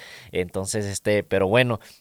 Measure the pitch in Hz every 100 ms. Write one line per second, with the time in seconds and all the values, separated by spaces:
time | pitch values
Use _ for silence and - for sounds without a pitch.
0 | - - - 87 87 98 95 110 101 95
1 | 104 104 - 95 95 120 123 110 - -